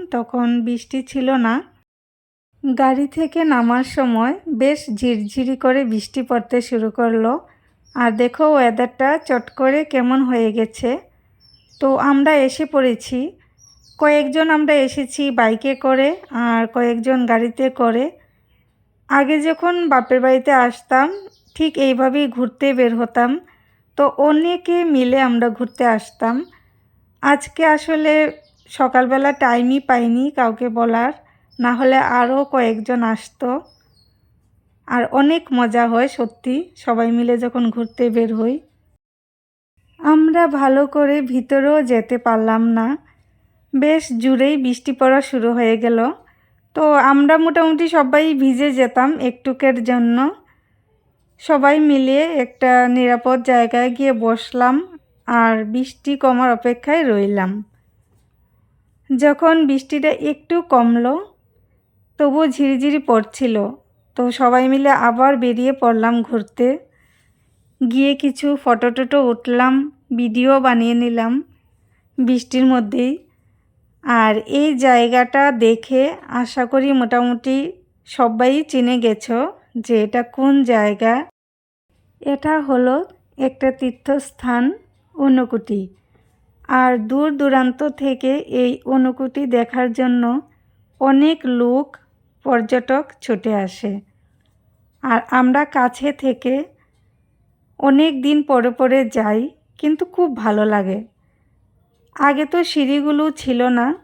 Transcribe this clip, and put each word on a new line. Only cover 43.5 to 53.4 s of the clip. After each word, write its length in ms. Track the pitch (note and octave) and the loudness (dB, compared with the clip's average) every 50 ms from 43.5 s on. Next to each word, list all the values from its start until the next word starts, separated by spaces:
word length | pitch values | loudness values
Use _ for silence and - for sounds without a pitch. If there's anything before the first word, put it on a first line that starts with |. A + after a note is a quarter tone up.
| _ _ _ _ - | _ _ _ _ -2
বেশ 300 | C4+ C4+ D4 D#4 D#4+ D#4 - B3 A3+ | 0 2 2 2 0 -2 -4 -4 -2
জোরেই 340 | A3+ C4 C4 A#3+ C4 C#4 D4+ C#4+ | 0 0 2 2 2 2 0 0
বৃষ্টি 340 | C4 B3+ B3 B3 - D4 C4 | -2 -2 -4 -4 -6 -6 -2
পড়া 260 | - C4 C4 C4 C#4 | 0 2 2 2 2
শুরু 280 | C4+ C4+ - B3+ A3 A#3 A#3+ | 0 -2 -4 -2 -2 0 0
হয়ে 220 | A#3+ A#3+ A3+ A3+ A3 | 0 0 0 0 0
গেল। 220 | A3+ A#3 A#3 A3+ A3+ C4 F4 - _ _ _ _ _ _ _ _ _ _ - | 0 0 0 0 0 -2 -4 -8 _ _ _ _ _ _ _ _ _ _ -4
তো 80 | D4+ D#4 D4+ D4 C#4+ B3 C4+ | 0 2 4 4 4 6 6
আমরা 260 | C#4+ C#4 C#4+ C#4+ D#4+ D#4+ | 4 4 4 4 4 4
মোটামুটি 480 | E4 E4 D4 E4+ E4 D#4+ D#4+ D4 E4+ D#4+ | 2 2 2 2 2 2 2 0 0 0
সবাই 340 | E4+ D#4+ C#4 B3+ C#4 D4 D#4 D#4+ D#4 C4+ | 2 2 2 2 2 2 2 2 0 2
ভিজে 280 | C4+ C4+ B3+ A#3+ C#4+ D4 C4 | 2 2 2 2 0 0 0
যেতাম 360 | B3+ B3+ A#3 B3 B3+ B3+ C#4 D#4+ - C4 B3 | 0 0 0 2 0 0 0 0 -2 -4 -4
একটুকের 480 | B3 - - C4+ B3+ C4 C#4+ C4+ B3 A#3+ A3+ | -6 -6 -6 -8 -4 0 0 0 0 0 -2
জন্য। 340 | B3 B3 A#3+ A#3+ A#3 A#3 B3 C4+ D4+ G4+ - _ _ _ _ _ _ _ _ _ _ _ _ _ _ _ _ _ _ _ _ | -2 0 0 2 2 2 0 0 -2 -4 -8 _ _ _ _ _ _ _ _ _ _ _ _ _ _ _ _ _ _ _ _
সবাই 340 | - - D#4+ C#4 C4+ C#4 D4 D#4 | -2 0 0 2 4 4 4 4
মিলে 380 | D4+ D4 C#4+ C4+ C4 C4 C4+ C#4+ D#4 E4 E4 C#4+ B3 | 4 4 2 2 2 2 2 0 0 0 -2 -2 -4
একটা 280 | B3 - - C4+ B3+ B3 B3 B3 B3 B3 | -4 -4 -2 2 2 4 4 4 2 2
নিরাপদ 420 | B3+ B3 A#3+ A#3+ A#3 A#3+ B3+ C4 B3+ | 2 2 2 0 0 0 0 0 0